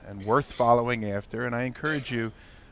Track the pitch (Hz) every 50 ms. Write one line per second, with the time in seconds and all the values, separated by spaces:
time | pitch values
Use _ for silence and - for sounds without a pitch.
0 | - - 98 98 95 104 113 139 139 - - - 127 117 120 120 117 120 123 117
1 | 110 104 98 101 101 - - 113 123 123 120 120 123 127 123 - - 151 156 147
2 | 127 - 120 117 113 110 107 - - - - - - -